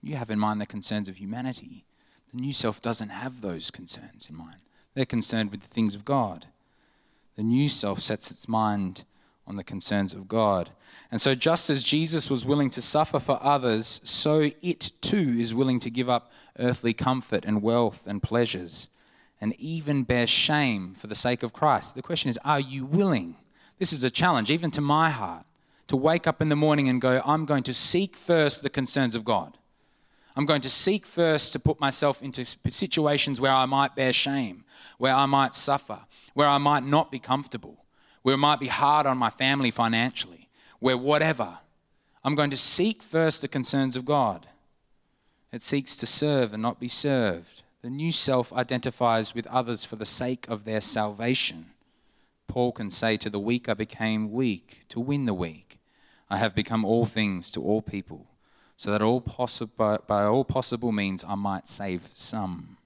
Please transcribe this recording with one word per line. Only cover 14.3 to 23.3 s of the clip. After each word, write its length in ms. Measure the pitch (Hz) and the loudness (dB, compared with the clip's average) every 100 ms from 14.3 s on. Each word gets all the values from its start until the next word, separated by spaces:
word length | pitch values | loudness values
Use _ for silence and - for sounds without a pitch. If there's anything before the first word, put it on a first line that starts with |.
| 156 151 - | 4 2 0
it 300 | 180 170 - _ | -4 -4 -4 _
too 360 | - 208 156 117 | 0 2 2 2
is 140 | 117 | 0
willing 280 | 113 131 127 | 0 2 0
to 100 | 120 | -2
give 180 | 117 127 | -4 0
up 220 | 120 - - - - | 0 -2 -20 -20 -2
earthly 360 | 120 127 117 | -2 0 0
comfort 500 | 113 - 131 - 104 | 0 0 0 -2 -4
and 160 | 92 107 | 0 0
wealth 460 | 104 120 117 - - | 2 2 0 -2 -10
and 160 | 101 | -6
pleasures, 680 | - 117 117 92 87 - - _ _ _ _ _ | -2 0 0 -2 -8 -10 -12 _ _ _ _ _
and 120 | 107 - | -10 -8
even 460 | 139 165 147 143 | -8 -6 -2 -2
bear 240 | 123 123 117 | 2 2 4
shame 680 | - - 151 139 107 92 | 2 4 4 2 0 -6
for 140 | 95 104 | -12 -6
the 60 | 107 | -2
sake 260 | 127 123 | 0 0
of 100 | 120 | -4
Christ. 420 | - 151 117 - | 0 2 4 0
The 80 | - | -10
question 280 | - 170 139 | -6 -4 -2
is, 80 | 113 | -4
are 160 | 139 147 | 0 0
you 240 | 139 135 | 0 -6
willing? 520 | 131 165 196 135 85 | 0 2 4 2 -2